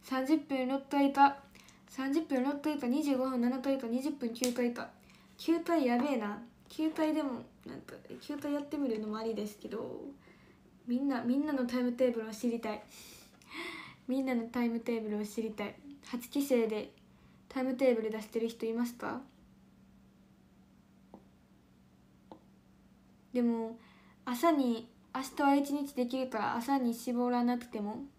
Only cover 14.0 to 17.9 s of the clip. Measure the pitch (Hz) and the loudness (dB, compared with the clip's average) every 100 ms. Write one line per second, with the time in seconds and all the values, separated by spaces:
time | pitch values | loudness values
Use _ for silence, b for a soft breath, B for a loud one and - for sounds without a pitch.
14 | - 262 262 240 226 254 240 233 226 233 | -2 -2 2 0 0 0 0 0 -2 -2
15 | 214 208 208 - 220 208 208 - - - | -2 -4 -4 -4 -4 -4 -8 -8 -18 -18
16 | - 247 - 285 277 240 220 214 - - | -10 -10 -4 -2 4 4 4 0 -6 -14
17 | - B B B - 262 262 247 269 | -20 B B B -8 -4 -2 4 4